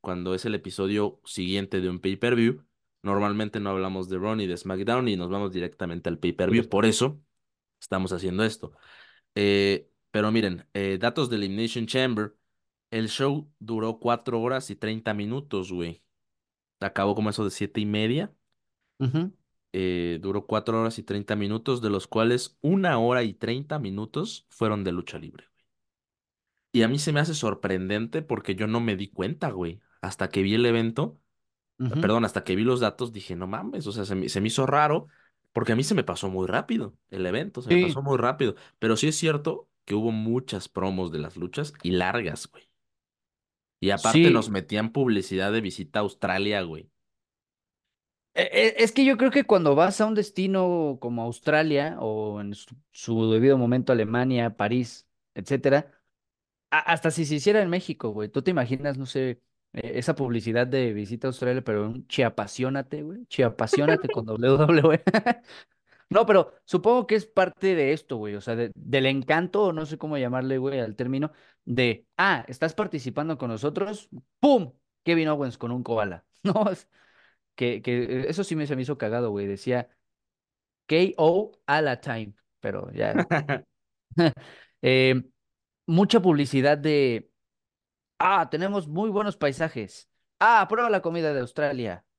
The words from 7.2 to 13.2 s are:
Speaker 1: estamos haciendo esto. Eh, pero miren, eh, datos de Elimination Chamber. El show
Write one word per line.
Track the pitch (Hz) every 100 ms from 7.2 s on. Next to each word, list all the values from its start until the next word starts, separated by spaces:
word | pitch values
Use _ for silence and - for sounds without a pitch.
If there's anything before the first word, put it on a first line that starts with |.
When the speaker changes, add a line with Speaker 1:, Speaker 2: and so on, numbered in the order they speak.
| _ _ _ _ _ _
Speaker 1:
estamos | - 95 92
haciendo | 90 92 92
esto. | 110 110 87 - - - - _ _ -
Eh, | 101 101 98 98 - _ _
pero | 107 107
miren, | 113 101 87 -
eh, | 101 98 95
datos | 117 117 127
de | 113
Elimination | 98 101 117 123 110
Chamber. | 131 131 110 107 - _ _ _ _ _
El | 113 110
show | -